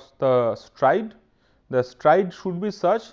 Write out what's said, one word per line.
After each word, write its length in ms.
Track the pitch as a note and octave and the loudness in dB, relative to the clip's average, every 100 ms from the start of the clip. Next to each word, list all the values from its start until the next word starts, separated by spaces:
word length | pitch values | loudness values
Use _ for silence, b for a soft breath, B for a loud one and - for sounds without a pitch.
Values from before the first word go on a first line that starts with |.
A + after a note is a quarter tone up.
| - _ | -10 _
the 380 | C3+ B2+ A#2 G#2+ | 0 0 0 -4
stride. 580 | - - C3 F3+ A3 - _ _ _ _ _ | -12 -2 0 0 -4 -14 _ _ _ _ _
The 140 | B2+ | -4
stride 500 | B2 - D3+ F3 F#3+ | -4 -2 2 2 0
should 260 | - F#3+ F3 | -8 -10 -8
be 120 | G#3 | -8
such 320 | - F3 A3 - | -4 -2 -2 -4